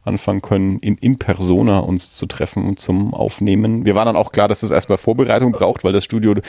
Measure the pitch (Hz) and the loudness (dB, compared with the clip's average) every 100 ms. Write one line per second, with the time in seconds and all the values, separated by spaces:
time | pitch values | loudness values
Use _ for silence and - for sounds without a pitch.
0 | - 98 - 101 - 98 95 98 107 104 | -6 -4 -2 -4 -2 0 0 -2 -2 -2
1 | 123 131 - 90 90 90 117 98 87 92 | 0 0 -2 -2 2 2 4 2 0 -4
2 | - - - - 90 - 95 98 - 92 | -4 -8 -8 -6 -6 -4 -4 -4 -2 -2
3 | 101 - 104 - 101 95 113 113 107 101 | -2 -2 -4 -2 0 2 2 0 2 2
4 | 113 85 - - 104 104 110 73 - 98 | 2 0 0 2 0 2 0 0 0 -2
5 | - 117 127 110 123 104 92 - 95 98 | 0 0 2 2 2 2 0 0 0 0
6 | - 117 107 101 | 0 0 2 2